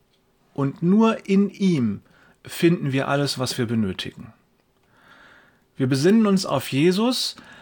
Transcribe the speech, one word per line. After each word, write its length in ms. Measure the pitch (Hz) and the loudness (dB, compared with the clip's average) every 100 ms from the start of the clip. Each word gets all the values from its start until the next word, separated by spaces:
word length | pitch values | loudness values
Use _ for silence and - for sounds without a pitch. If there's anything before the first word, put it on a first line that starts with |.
| _ _ _ _ _ | _ _ _ _ _
und 300 | - 139 135 | -6 -4 -2
nur 440 | 170 202 226 220 - | 2 4 4 0 0
in 220 | 190 202 | 2 2
ihm 540 | - 190 160 117 101 - _ _ _ | 0 0 2 0 -4 -10 _ _ _
finden 480 | - - 175 175 143 | -18 0 2 2 0
wir 160 | 131 135 | -2 -2
alles, 300 | 139 143 - | -2 -2 -4
was 180 | 127 - | -6 -4
wir 80 | |
benötigen. 720 | 113 117 101 90 - - - - _ _ _ _ _ _ _ - - - _ _ _ | -2 -2 -2 -4 -10 -14 -18 -20 _ _ _ _ _ _ _ -20 -20 -20 _ _ _
Wir 120 | - 131 | -4 -2
besinnen 400 | 135 160 226 214 | 0 2 4 4
uns 180 | 190 | 2
auf 260 | - 139 - | 0 -4 -4
Jesus, 680 | 131 165 185 233 254 - - - - | 0 2 2 0 -2 -6 -10 -18 -20